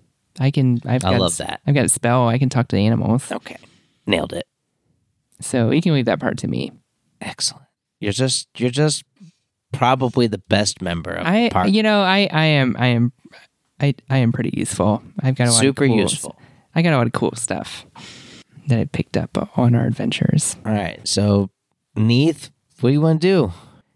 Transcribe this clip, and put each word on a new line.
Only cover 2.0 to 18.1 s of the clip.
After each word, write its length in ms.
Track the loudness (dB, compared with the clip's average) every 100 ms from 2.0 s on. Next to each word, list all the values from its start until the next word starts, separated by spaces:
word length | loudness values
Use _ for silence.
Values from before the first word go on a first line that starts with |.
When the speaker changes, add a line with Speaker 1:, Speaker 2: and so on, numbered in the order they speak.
| 0 2 2
Speaker 1:
I 100 | 2
can 120 | 0
talk 180 | 0 0
to 60 | 0
the 100 | 2
animals. 460 | 2 0 0 -2
Speaker 2:
Okay, 260 | -10 -12 -18 -20 _ _ _ -2
nailed 280 | -2 -2
it. 120 | -8 -12 _ _ _ _ _ _ _ _ -16
Speaker 1:
So 300 | -4 0 2
you 100 | 2
can 120 | 2
leave 120 | 2 0
that 140 | -2
part 180 | -4 -4
to 80 | -4
me. 240 | -6 -8 -12 _ _ _ _
Speaker 2:
Excellent. 440 | -16 -8 -8 -8 _ _ _ _
You're 120 | -4
just, 340 | -2 -2 -2 -8 -4
you're 120 | -2
just 340 | 0 0 -2 -8 _ -20 _ _ _ _
probably 540 | -2 0 2 0 0 0
the 100 | -2
best 440 | -2 0 0 -4
member 300 | -6 -6 -6
of 140 | -6 0
Speaker 1:
I, 180 | 0 2
Speaker 2:
the 40 |
party. 220 | 2 2
Speaker 1:
you 100 | 2
know, 180 | 2 2
I, 260 | 2 2 0
I 140 | 2 2
am, 300 | 2 2 0
I 100 | 0
am, 240 | 2 0 -2 -18 -20 _ _ _ -4
I, 160 | -2 -2 -2
I 80 | 2
am 140 | 2
pretty 200 | 0 -2 -4
useful. 460 | -4 0 2 0 -4 -4
I've 160 | -2 0
got 120 | 2
a 40 |
lot 80 | 2
Speaker 2:
Super 260 | 2 2 2
Speaker 1:
of 40 |
cool, 80 | 2
Speaker 2:
useful. 420 | 0 -4 -10 -16 -20 _ _ 0
Speaker 1:
I 80 |
got 100 | 2
a 40 | 2
lot 100 | 0
of 60 |
cool 200 | 0 -2 -2
stuff 500 | -6 -6 -8 -14 -20 -20 -20